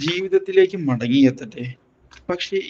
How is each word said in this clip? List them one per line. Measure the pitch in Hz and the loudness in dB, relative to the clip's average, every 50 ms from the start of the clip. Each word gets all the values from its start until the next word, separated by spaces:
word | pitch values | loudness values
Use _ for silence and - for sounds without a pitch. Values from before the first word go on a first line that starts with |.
| 139 | -6
ജീവിതത്തിലേക്ക് | 165 175 185 190 190 185 190 190 196 185 190 185 185 196 185 160 135 | -6 -4 -4 -2 0 0 0 0 2 4 4 4 4 2 -2 -2 -2
മടങ്ങിയെത്തട്ടെ. | 123 110 120 117 131 139 135 127 - - - 107 - 120 123 127 123 - _ _ _ _ _ _ - - - - | -2 -2 0 2 4 4 4 4 4 0 -8 -14 -12 -12 -12 -12 -12 -16 _ _ _ _ _ _ -20 -12 -8 -6
പക്ഷേ | 180 175 - - 196 190 - | -6 -6 -6 -4 -4 -4 -4